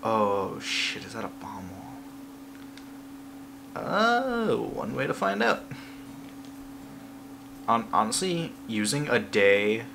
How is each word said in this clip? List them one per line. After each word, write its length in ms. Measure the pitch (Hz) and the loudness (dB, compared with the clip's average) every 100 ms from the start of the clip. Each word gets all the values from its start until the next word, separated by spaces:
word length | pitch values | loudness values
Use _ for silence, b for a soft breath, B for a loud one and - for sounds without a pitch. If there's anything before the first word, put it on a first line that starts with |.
Oh 560 | 110 110 104 101 92 71 | 4 4 4 4 0 -4
shit, 460 | - - - 107 92 | -4 -2 -2 -4 -8
is 80 | |
that 100 | 113 | -6
a 60 | - | -8
bomb 400 | - - - 92 | -8 -10 -10 -10
wall? 220 | - - - - - - - - - - - - - - - - - - - - - | -12 -12 -14 -14 -16 -16 -16 -16 -16 -16 -16 -16 -16 -16 -16 -16 -16 -16 -16 -10 -6
Oh, 960 | 160 196 226 240 262 233 214 117 117 | 0 4 6 6 4 2 2 2 0
one 200 | - - | -4 -4
way 140 | 135 139 | -2 -2
to 60 | |
find 280 | - - 101 | 2 2 4
out. 220 | 113 - - B B B B B - - - - - - - - - - - - - - - | 2 2 -2 B B B B B -14 -14 -14 -14 -14 -14 -14 -14 -14 -16 -16 -16 -16 -8 2
Hon-, 220 | 113 113 | 2 4
honestly, 580 | 92 110 - 190 170 160 - - | 2 4 2 0 0 -2 -8 -4
using 400 | 110 104 143 147 | 0 2 2 4
a 120 | 117 | 2
day 640 | 107 107 98 101 104 110 117 | 4 6 8 8 6 2 -2